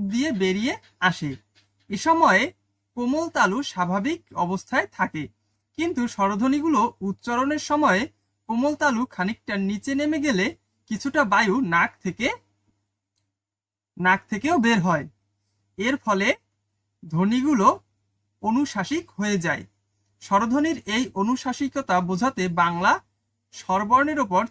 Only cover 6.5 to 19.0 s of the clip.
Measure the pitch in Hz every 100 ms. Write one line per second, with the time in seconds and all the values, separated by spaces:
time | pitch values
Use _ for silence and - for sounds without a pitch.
6.5 | 285 320 269 214 - 196 190 - 240 269
7.5 | 302 - 294 285 185 285 - _ _ -
8.5 | 226 277 294 294 226 254 - 185 226 -
9.5 | 202 196 202 277 277 302 311 294 196 208
10.5 | - _ _ _ 220 277 302 240 202 226
11.5 | 233 214 170 220 - 190 170 247 480 _
12.5 | _ _ _ _ _ _ _ _ _ _
13.5 | _ _ _ _ - 180 196 - 208 277
14.5 | 339 233 226 175 160 139 _ _ _ _
15.5 | _ _ - 226 277 - 196 214 - _
16.5 | _ _ _ _ _ 165 156 196 247 277
17.5 | 269 214 392 _ _ _ _ _ _ 208
18.5 | 233 285 214 185 311